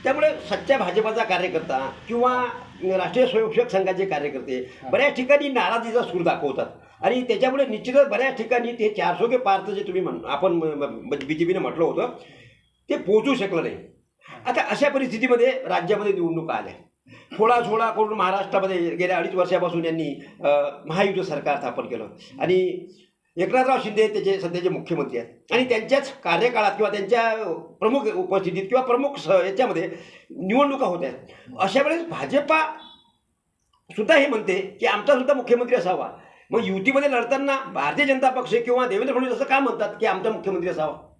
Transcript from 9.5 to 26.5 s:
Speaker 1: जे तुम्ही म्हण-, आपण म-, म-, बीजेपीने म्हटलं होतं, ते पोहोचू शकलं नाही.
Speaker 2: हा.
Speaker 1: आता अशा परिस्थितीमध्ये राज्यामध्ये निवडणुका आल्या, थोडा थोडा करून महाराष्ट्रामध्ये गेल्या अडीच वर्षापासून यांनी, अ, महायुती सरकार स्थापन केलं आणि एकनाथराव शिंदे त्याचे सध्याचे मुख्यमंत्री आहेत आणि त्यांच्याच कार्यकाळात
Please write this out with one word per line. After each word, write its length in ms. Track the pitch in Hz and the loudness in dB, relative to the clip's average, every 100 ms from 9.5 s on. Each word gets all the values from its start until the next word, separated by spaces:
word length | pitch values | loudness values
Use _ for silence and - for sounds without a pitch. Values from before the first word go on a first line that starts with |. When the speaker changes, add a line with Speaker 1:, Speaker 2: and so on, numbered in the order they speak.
| 190 185 | 0 0
Speaker 1:
जे 100 | 196 | -6
तुम्ही 200 | 196 185 | -4 -4
म्हण-, 240 | 165 127 - | -4 -6 -6
आपण 260 | 143 190 | -2 0
म-, 320 | 170 160 147 | 2 -2 -2
म-, 260 | 143 113 117 139 135 | -6 -6 -6 -6 -4
बीजेपीने 320 | 156 170 185 | -2 0 0
म्हटलं 240 | 196 156 | -2 0
होतं, 240 | 160 165 240 - - - - _ _ _ _ | 0 0 -4 -6 -20 -20 -20 _ _ _ _
ते 80 | - | -4
पोहोचू 360 | 170 214 226 | 2 2 4
शकलं 300 | 262 196 165 | 0 0 -2
नाही. 120 | 123 - | -4 -8
Speaker 2:
हा. 760 | - _ _ _ - - - | -16 _ _ _ -20 -10 -2
Speaker 1:
आता 100 | 254 | 0
अशा 280 | - 202 285 | 0 4 4
परिस्थितीमध्ये 640 | 269 262 220 247 247 240 | 4 -2 0 4 6 6
राज्यामध्ये 600 | 247 - 180 170 208 208 | 4 -2 -2 2 0 2
निवडणुका 400 | 185 165 165 - | 0 0 -2 -2
आल्या, 200 | 113 98 - - _ _ - _ - | -4 -6 -14 -20 _ _ -20 _ 0
थोडा 220 | 220 240 | 4 4
थोडा 320 | 202 220 226 | 2 0 0
करून 220 | 214 214 | 0 -2
महाराष्ट्रामध्ये 840 | 214 185 190 - 190 190 185 170 170 | 2 0 0 0 -2 0 0 -2 0
गेल्या 220 | 180 180 | 0 0
अडीच 180 | - 185 | 0 0
वर्षापासून 500 | 175 180 175 170 165 | 2 2 2 0 -2
यांनी, 360 | 160 151 139 - - | -2 -4 -6 -14 -4
अ, 60 | 143 143 143 - 151 | 2 2 2 -4 -6
महायुती 380 | 165 202 190 | 0 0 0
सरकार 340 | 170 147 - 139 | -4 -4 -2 -2
स्थापन 280 | 127 117 120 | -4 -6 -8
केलं 220 | 117 104 - - - | -8 -10 -16 -20 -6
आणि 480 | 160 185 185 - - - _ _ _ - | 0 2 2 -4 -10 -20 _ _ _ -4
एकनाथराव 400 | 180 254 254 262 | 0 2 2 0
शिंदे 240 | - 208 220 | 0 2 2
त्याचे 320 | 208 180 190 | 2 0 -2
सध्याचे 300 | 170 175 175 | -2 -2 -2
मुख्यमंत्री 480 | 160 - 160 135 120 | -4 -4 -4 -2 -6
आहेत 340 | - - _ | -8 -16 _
आणि 180 | 214 254 | 0 2
त्यांच्याच 440 | 226 - 269 269 - | 0 2 0 0 -8
कार्यकाळात 520 | 180 170 240 | -2 2 2